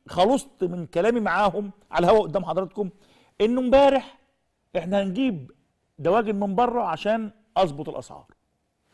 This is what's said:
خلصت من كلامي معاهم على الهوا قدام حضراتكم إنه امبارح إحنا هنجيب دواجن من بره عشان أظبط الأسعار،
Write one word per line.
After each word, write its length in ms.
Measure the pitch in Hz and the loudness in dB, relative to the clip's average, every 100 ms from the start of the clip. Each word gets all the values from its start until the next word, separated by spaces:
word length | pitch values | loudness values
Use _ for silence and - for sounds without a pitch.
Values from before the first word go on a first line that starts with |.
| - | -6
خلصت 560 | 170 196 269 - - | 0 2 2 -2 -6
من 220 | 180 175 160 | -6 -6 -6
كلامي 340 | 170 208 240 | -2 0 0
معاهم 500 | 196 175 208 196 202 - - | 0 0 0 -2 -8 -12 -6
على 160 | 165 175 | 2 4
الهوا 160 | 220 | 4
قدام 220 | 170 190 | 4 -2
حضراتكم 460 | 170 165 185 - 190 - _ _ _ - | -2 -4 -4 -4 -8 -10 _ _ _ -2
إنه 200 | 214 254 | 0 0
امبارح 580 | 254 269 277 269 - - _ _ _ _ _ 175 | 4 6 6 4 -2 -16 _ _ _ _ _ -6
إحنا 260 | 170 202 | -2 -2
هنجيب 480 | 196 190 262 170 127 _ _ _ _ - | -2 -2 -2 -4 -10 _ _ _ _ -6
دواجن 420 | 151 214 214 202 | 0 0 0 -2
من 140 | 202 | -2
بره 280 | 190 240 240 | 0 0 -2
عشان 480 | 190 160 208 226 208 - _ 175 | -4 -4 -2 -4 -4 -14 _ -2
أظبط 320 | 185 139 156 | -2 -2 -12
الأسعار، 360 | 135 - 71 - _ _ _ _ _ _ | -12 -14 -20 -20 _ _ _ _ _ _